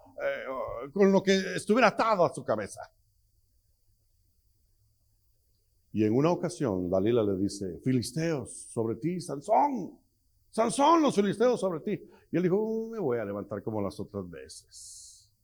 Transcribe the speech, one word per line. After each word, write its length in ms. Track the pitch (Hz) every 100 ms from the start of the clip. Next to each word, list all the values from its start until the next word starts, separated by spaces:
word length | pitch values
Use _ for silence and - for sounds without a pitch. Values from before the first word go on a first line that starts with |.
| - -
eh, 720 | 139 139 117 131 110 107 139
con 200 | 190 196
lo 120 | 196
que 320 | 190 190 185 180
estuviera 320 | - 226 220
atado 380 | - 226 202 160
a 80 |
su 100 | -
cabeza. 380 | - 107 95 - - _ _ _ _ _ _ _ _ _ _ _ _ _ _ _ _ _ _ _ _ _ _ _ _ _ _ _ _ _ _
Y 100 | 101
en 100 | 107
una 180 | 120 160
ocasión, 580 | 175 175 - 139 92 87
Dalila 340 | 95 104 120
le 140 | 104 92
dice, 420 | 98 - 95 80
"Filisteos 720 | 135 127 107 160 165 147 98 - -
sobre 220 | 120 113 113
ti, 260 | 156 180
Sansón. 760 | - 143 196 233 285 247 165 - _ _ _ _ _
Sansón, 520 | - 233 - 285 330
los 140 | 294 -
filisteos 440 | 202 190 247 233
sobre 200 | 185 160
ti." 240 | - 175 - - _
Y 60 | 156
él 60 |
dijo, 140 | 180 196
"Uh, 320 | 220 220 226
me 100 | 226
voy 200 | 156 120
a 60 | 104
levantar 380 | 101 95 104
como 180 | 117 107
las 180 | 98 -
otras 300 | 98 101 90
veces." 1000 | 76 67 - - - - - - - _ _